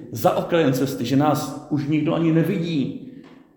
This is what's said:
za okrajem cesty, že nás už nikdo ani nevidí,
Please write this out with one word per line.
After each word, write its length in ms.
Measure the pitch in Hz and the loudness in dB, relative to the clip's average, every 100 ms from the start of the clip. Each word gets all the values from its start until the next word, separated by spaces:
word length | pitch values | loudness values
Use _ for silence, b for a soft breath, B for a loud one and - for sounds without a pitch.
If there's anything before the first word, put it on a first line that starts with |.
| - | -10
za 260 | 120 175 - | 0 0 0
okrajem 360 | - 170 143 | 0 2 2
cesty, 320 | 135 135 - 120 | 2 0 -2 0
že 100 | 139 | 2
nás 520 | 151 135 - - - | 2 2 -2 -8 -4
už 180 | 147 127 | -2 0
nikdo 260 | 151 151 | 0 0
ani 180 | 165 165 | 2 2
nevidí, 760 | 160 165 190 170 156 123 - B B B B B | 4 2 0 -2 -2 -2 -6 B B B B B